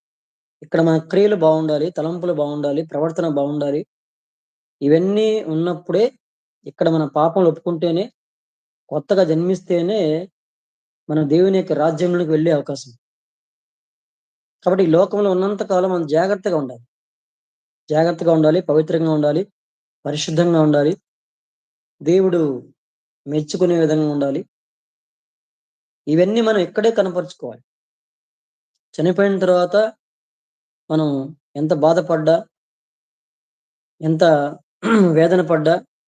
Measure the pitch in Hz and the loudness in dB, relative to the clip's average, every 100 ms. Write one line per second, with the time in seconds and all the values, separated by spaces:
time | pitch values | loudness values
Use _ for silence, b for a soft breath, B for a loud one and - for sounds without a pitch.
0 | _ _ _ _ _ _ - 170 165 160 | _ _ _ _ _ _ -6 0 2 2
1 | 160 180 208 208 156 156 156 147 165 175 | 0 2 2 4 2 2 0 -2 -2 -4
2 | 156 175 175 151 147 147 147 143 160 143 | -6 -6 -4 -2 -4 -4 -4 -4 -4 -4
3 | 160 160 160 143 143 147 143 147 196 _ | -4 -2 -2 -2 -2 -4 -4 -4 -8 _
4 | _ _ _ _ _ _ _ - 139 160 | _ _ _ _ _ _ _ -4 2 2
5 | 190 208 220 214 165 160 170 160 165 180 | 2 0 0 -2 -2 -4 -4 -6 -4 -2
6 | 240 - _ _ _ _ - - 156 160 | -2 -4 _ _ _ _ -14 -2 0 0
7 | 147 151 160 180 175 143 - 170 170 165 | 0 0 0 2 0 0 -6 -4 -2 -4
8 | 233 _ _ _ _ _ _ _ - 151 | -6 _ _ _ _ _ _ _ -10 -8
9 | - 196 170 160 175 190 - 175 170 220 | -2 0 2 0 -2 -4 -2 -2 -2 -2
10 | 160 156 190 _ _ _ _ _ _ _ | -2 -4 -6 _ _ _ _ _ _ _
11 | - 151 143 156 190 190 185 143 156 156 | -4 -2 2 2 4 2 0 0 0 0
12 | 180 175 160 156 160 151 139 139 131 - | -2 0 0 0 2 0 -2 -10 -12 -20
13 | _ _ _ _ _ _ _ _ _ _ | _ _ _ _ _ _ _ _ _ _
14 | _ _ _ _ _ _ 180 185 180 160 | _ _ _ _ _ _ -2 2 4 4
15 | 196 208 202 185 190 202 202 185 190 180 | 2 0 0 0 -2 -4 -2 -2 0 -2
16 | 156 156 190 202 196 170 131 123 _ _ | -2 0 0 -2 -2 -4 -4 -10 _ _
17 | _ _ _ _ _ _ _ _ - 151 | _ _ _ _ _ _ _ _ -4 0
18 | 165 165 170 160 156 170 175 151 156 165 | 0 0 2 4 4 2 2 0 2 0
19 | 160 156 147 151 202 _ _ _ _ _ | 0 0 0 -2 -4 _ _ _ _ _
20 | 139 151 - 160 170 165 151 147 143 190 | -10 -8 -4 0 2 4 4 2 2 -2
21 | _ _ _ _ _ _ _ _ _ - | _ _ _ _ _ _ _ _ _ -8
22 | 143 185 190 170 151 123 - _ _ _ | 0 2 2 0 -2 -4 -12 _ _ _
23 | _ _ 139 151 151 175 180 170 160 156 | _ _ -6 -6 -4 -2 0 2 2 0
24 | 151 143 139 139 - _ _ _ _ _ | 0 -2 -4 -4 -10 _ _ _ _ _
25 | _ _ _ _ _ _ _ _ _ _ | _ _ _ _ _ _ _ _ _ _
26 | - 156 185 226 220 214 170 - 220 226 | -2 2 2 2 0 0 -2 0 0 0
27 | 190 175 170 - 123 110 _ _ _ _ | -2 -2 -8 -12 -16 -16 _ _ _ _
28 | _ _ _ _ _ _ _ _ _ - | _ _ _ _ _ _ _ _ _ -4
29 | 165 180 202 190 185 180 175 208 220 - | -2 2 0 0 2 2 2 0 0 -4
30 | _ _ _ _ _ _ _ _ - 156 | _ _ _ _ _ _ _ _ -4 -2
31 | 151 139 139 160 _ 143 156 165 151 170 | 0 -2 -6 -14 _ -6 -2 0 2 0
32 | 170 160 156 - - _ _ _ _ _ | 0 -2 0 0 -2 _ _ _ _ _
33 | _ _ _ _ _ _ _ _ _ - | _ _ _ _ _ _ _ _ _ -8
34 | 156 160 175 151 143 - _ - 214 226 | -2 2 4 4 0 -8 _ -8 0 4
35 | 180 156 165 185 165 160 156 175 - _ | 4 4 2 2 0 0 0 -2 -4 _